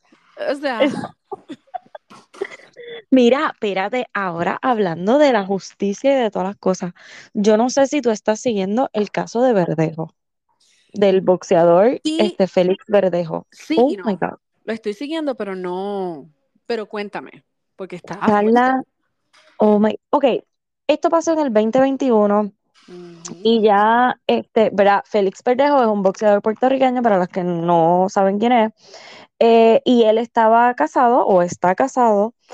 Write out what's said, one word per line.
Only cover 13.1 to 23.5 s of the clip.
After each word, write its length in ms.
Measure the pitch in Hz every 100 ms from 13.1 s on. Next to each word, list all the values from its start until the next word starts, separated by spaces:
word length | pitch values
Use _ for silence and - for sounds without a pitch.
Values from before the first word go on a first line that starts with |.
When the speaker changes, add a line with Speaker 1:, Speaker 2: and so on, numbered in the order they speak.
| 175 165 170 -
Speaker 1:
Sí 240 | _ - 302
Speaker 2:
Oh 140 | 262
Speaker 1:
y 40 | 392
no. 80 | 269
Speaker 2:
my 100 | 175
God. 220 | 170 - _ _
Speaker 1:
Lo 100 | -
estoy 200 | 220 214
siguiendo, 420 | 208 294 320 294 240
pero 200 | 202 185
no, 760 | 180 180 202 202 185 156 160 _ _ _ -
pero 220 | 233 208
cuéntame, 580 | 214 202 180 135 151 _ _ _ _
porque 200 | 190 175
está 260 | - 165 185
Speaker 2:
Carla, 80 |
Speaker 1:
fuerte. 500 | 208 214 240 254 262 - _ _ _ _ _ _ _
Speaker 2:
oh 220 | 214 208
my, 200 | 214 208 _
ok, 140 | 294 269 190 - _ _ _ -
esto 220 | 302 339
pasó 240 | 330 330
en 60 | 320
el 100 | 294
veinte 280 | 214 220 262
veintiuno 720 | 269 269 269 220 208 208 208 - _ _ _
Speaker 1:
Ujú. 460 | 180 175 170 170 170
Speaker 2:
y 180 | 214